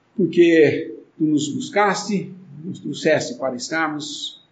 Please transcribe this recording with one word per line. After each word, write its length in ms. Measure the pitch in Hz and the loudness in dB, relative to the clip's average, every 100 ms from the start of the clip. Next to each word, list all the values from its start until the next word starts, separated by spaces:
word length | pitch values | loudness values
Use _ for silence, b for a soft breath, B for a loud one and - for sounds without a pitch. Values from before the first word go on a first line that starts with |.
| _ - | _ -2
porque 760 | 175 175 170 165 143 - - - - - | 2 4 6 8 6 4 -4 -12 -18 -2
Tu 80 | |
nos 240 | 156 151 - | 0 2 0
buscaste, 840 | 127 - 196 208 185 - 196 147 - - - | -4 -4 0 0 0 -2 -4 -4 -12 -18 -14
nos 140 | 165 185 | -12 -10
trouxeste 560 | 156 143 165 143 - | -10 -4 0 0 0
para 220 | - 131 123 | -6 -6 -6
estarmos 840 | - 160 156 147 - - - - _ | -6 -4 -4 -4 -8 -10 -12 -14 _